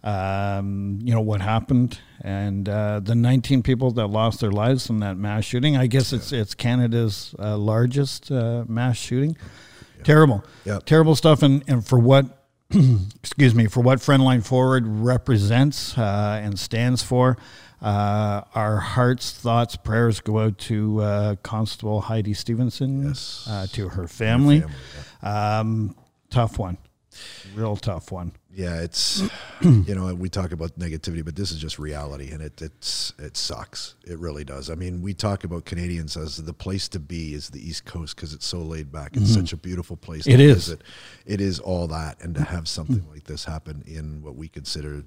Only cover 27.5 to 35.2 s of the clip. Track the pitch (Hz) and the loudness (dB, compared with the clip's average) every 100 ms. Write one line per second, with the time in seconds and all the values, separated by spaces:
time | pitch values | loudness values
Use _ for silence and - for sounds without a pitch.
27.5 | 101 110 104 - 85 - 92 87 - _ | -8 -6 -4 -6 -8 -10 -10 -10 -14 _
28.5 | 95 87 85 82 - - - 196 - - | -10 -6 -6 -6 -4 -4 -2 -4 -8 -18
29.5 | - 175 120 92 95 92 90 92 98 90 | 2 6 6 4 -2 -4 -6 -6 -4 -6
30.5 | 87 82 - 87 78 - 82 80 78 98 | -6 -8 -8 -8 -6 -8 -8 -8 -8 -8
31.5 | 80 78 - 76 73 73 71 69 78 78 | -8 -10 -10 -10 -10 -10 -12 -14 -12 -14
32.5 | - 80 _ - - - - 76 - - | -14 -16 _ -8 -6 -8 -10 -14 -8 -8
33.5 | 58 - - - _ - 85 85 73 71 | -8 -14 -14 -16 _ -16 -12 -10 -10 -12
34.5 | 67 67 82 90 87 92 92 | -14 -12 -10 -8 -8 -8 -4